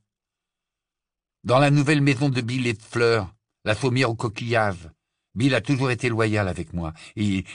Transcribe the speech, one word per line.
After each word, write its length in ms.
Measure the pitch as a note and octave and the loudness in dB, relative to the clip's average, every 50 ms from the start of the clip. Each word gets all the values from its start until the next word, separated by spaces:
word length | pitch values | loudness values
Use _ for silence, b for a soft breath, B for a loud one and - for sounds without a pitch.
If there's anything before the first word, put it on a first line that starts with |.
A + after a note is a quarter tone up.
| _ _ _ _ _ _ _ _ _ _ _ _ _ _ _ _ _ _ _ _ _ _ _ _ _ _ _ _ - | _ _ _ _ _ _ _ _ _ _ _ _ _ _ _ _ _ _ _ _ _ _ _ _ _ _ _ _ -2
Dans 160 | G2+ A#2+ C3+ | 2 4 4
la 100 | D3 C#3+ | 6 6
nouvelle 320 | C#3+ D3 C#3 C#3+ D#3+ D3 | 4 4 4 4 4 4
maison 280 | C#3 C#3+ C#3 A#2 C#3+ C#3+ | 4 2 2 2 0 0
de 100 | B2+ B2+ | 0 -2
Bill 260 | A#2+ A2+ B2+ C3 B2 | -4 -4 -4 -2 -2
et 80 | A#2+ A2+ | -2 -4
de 80 | - | -4
Fleur, 540 | - - - A#2+ A#2+ A#2 A#2 A2 F#2+ E2+ - _ _ _ _ _ - | -6 -6 -2 0 2 2 2 2 -2 -4 -12 _ _ _ _ _ -4
la 100 | G#2 G#2+ | -4 -2
sommière 340 | - C3+ B2+ A#2 C3 C3+ A#2 | -2 0 -2 0 0 0 0
au 60 | A#2 | -2
coquillage. 720 | - - A2+ G2+ - A#2+ A2+ A#2 A2+ G#2+ G2+ F2+ E2+ E2 D#2+ - _ _ _ _ _ _ _ - | -4 -6 -6 -6 -6 -6 -2 0 0 0 0 -2 -6 -12 -20 -20 _ _ _ _ _ _ _ -6
Bill 220 | F#2+ B2+ C#3 C3 | -2 0 2 0
a 60 | A#2 | 0
toujours 300 | - - C#3+ B2 C3+ B2+ | 0 0 -2 0 0 -2
été 180 | B2 A#2 - B2 | -2 -2 -2 -2
loyal 380 | A2+ G#2+ A2+ G#2+ G#2+ G#2 G2+ | 0 0 0 0 0 0 -2
avec 260 | F#2 E2+ E2+ E2 - - | -2 -4 -6 -8 -8 -8
moi, 200 | F2 E2 D#2+ D#2+ B B B B | -8 -6 -8 -10 B B B B
et 300 | A2 G#2 G2+ F#2+ F#2+ F#2 B | -4 -2 -2 -2 -2 -4 B